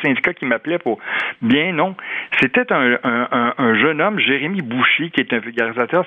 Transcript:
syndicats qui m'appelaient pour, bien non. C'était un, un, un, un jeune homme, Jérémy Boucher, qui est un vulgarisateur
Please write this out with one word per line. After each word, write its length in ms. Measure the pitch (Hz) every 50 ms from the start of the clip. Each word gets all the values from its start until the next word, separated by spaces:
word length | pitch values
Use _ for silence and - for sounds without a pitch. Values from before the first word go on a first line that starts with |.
| -
syndicats 300 | 147 131 113 - 135 131
qui 100 | - -
m'appelaient 340 | 131 117 110 - 151 170 170
pour, 200 | - 123 110 - - - - - - - - -
bien 320 | - 113 127 147 156 190
non. 240 | 180 147 165 190 185 - - - - - - - - -
C'était 320 | 135 131 - 247 247 247
un, 280 | 202 156 131 123 123 -
un, 260 | - 131 117 120 120 -
un, 220 | - 123 120 120 -
un 180 | - 131 117 110
jeune 260 | 104 123 156 156 147
homme, 160 | 160 208 214 175
Jérémy 420 | 120 127 135 139 139 160 196 196
Boucher, 480 | 147 113 120 127 123 - - - 147 170
qui 120 | - -
est 120 | 123 -
un 60 | 127 117
vulgarisateur 640 | 107 120 117 120 117 113 113 120 120 113 160 180 180